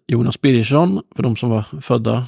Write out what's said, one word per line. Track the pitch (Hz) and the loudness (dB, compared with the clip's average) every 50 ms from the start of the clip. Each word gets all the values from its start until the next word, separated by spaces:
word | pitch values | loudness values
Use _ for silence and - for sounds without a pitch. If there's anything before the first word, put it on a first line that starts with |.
| _ | _
Jonas | - 123 120 120 - 123 - | -4 -2 0 0 -2 -2 0
Birgersson, | - 139 131 117 110 107 139 151 170 180 196 190 - _ - | 2 2 4 4 2 2 2 2 2 2 0 -2 -6 _ -8
för | - - | -4 -2
de | 127 113 | -2 -2
som | - - 123 | -2 -2 0
var | 113 107 104 - - 147 | 0 0 -2 -4 -10 -16
födda | - - 127 120 113 113 113 117 123 | -4 -2 -2 0 0 0 -2 -2 -4